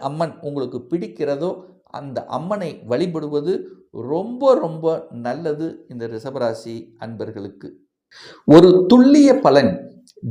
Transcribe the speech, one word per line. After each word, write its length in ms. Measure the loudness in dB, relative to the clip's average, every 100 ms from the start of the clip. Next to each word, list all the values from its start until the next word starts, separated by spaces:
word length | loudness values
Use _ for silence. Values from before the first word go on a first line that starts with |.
| -8
அம்மன் 260 | -6 -8 -8 -12
உங்களுக்கு 320 | -10 -8 -10 -8
பிடிக்கிறதோ 600 | -8 -8 -8 -6 -4 -6 -10 -18 _ _ -16
அந்த 180 | -12 -12 -10 -10
அம்மனை 360 | -8 -8 -8 -12 -8
வழிபடுவது 600 | -4 -4 -6 -6 -6 -4 -6 -8 -20 _ -16 -8
ரொம்ப, 300 | -8 -8 -2 2 2 0
ரொம்ப 200 | -6 -4 -6 -8 -12 -10
நல்லது 420 | -8 -8 -6 -8 -12 _
இந்த 120 | -12 -12
ரிஷபராசி 600 | -10 -12 -6 -6 -6 -12 -14 -16 _
அன்பர்களுக்கு. 640 | -16 -12 -12 -12 -14 -16 -20 -20 _ _ _ _ -20 -8 8 8
ஒரு 140 | 10 6 6
துல்லிய 380 | 6 8 6 6 6 4
பலன், 280 | 4 2 -2 -12 -20 _ -14 -12